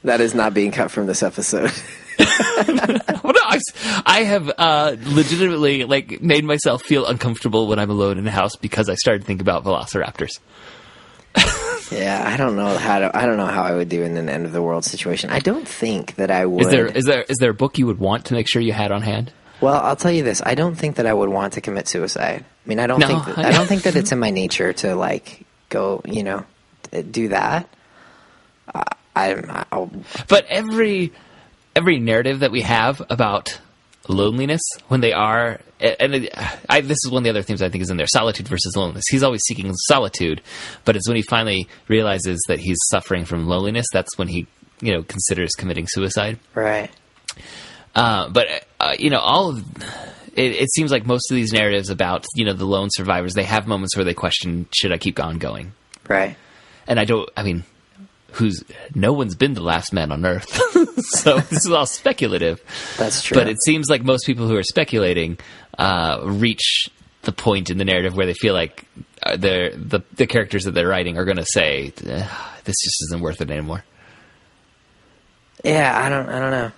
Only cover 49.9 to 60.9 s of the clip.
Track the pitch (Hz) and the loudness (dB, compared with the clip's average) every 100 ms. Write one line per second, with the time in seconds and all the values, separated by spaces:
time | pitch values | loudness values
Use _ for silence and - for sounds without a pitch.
49.9 | - - - - - 127 92 135 - 156 | -14 -16 -18 -8 -2 0 0 0 0 0
50.9 | 131 110 123 - 127 110 110 104 101 95 | 0 0 -2 0 -2 2 2 2 2 -2
51.9 | 90 90 90 - - 107 95 95 98 101 | -2 0 0 -4 -2 -2 0 0 0 0
52.9 | - 95 90 90 95 95 110 101 101 95 | -4 0 0 0 -2 0 0 0 -4 -2
53.9 | 98 90 85 90 - 90 85 85 - 101 | -2 -2 -2 -2 -2 -4 -6 -4 -2 0
54.9 | 85 98 - 80 82 78 52 87 - _ | -2 -2 -4 -4 -4 -6 -8 -12 -18 _
55.9 | - - 98 98 - - - - - - | -20 0 0 0 -6 -20 -20 -20 -20 -2
56.9 | 120 107 113 - - 101 85 85 _ _ | 0 2 0 -2 -4 -2 -4 -6 _ _
57.9 | - - _ _ - 113 85 - - - | -20 -20 _ _ 0 0 0 -10 -20 -8
58.9 | 131 113 143 117 87 139 113 85 82 - | 0 2 2 -2 2 0 2 0 0 0
59.9 | 92 76 73 90 87 - - 494 359 330 | -2 -2 0 0 -2 -4 0 2 4 2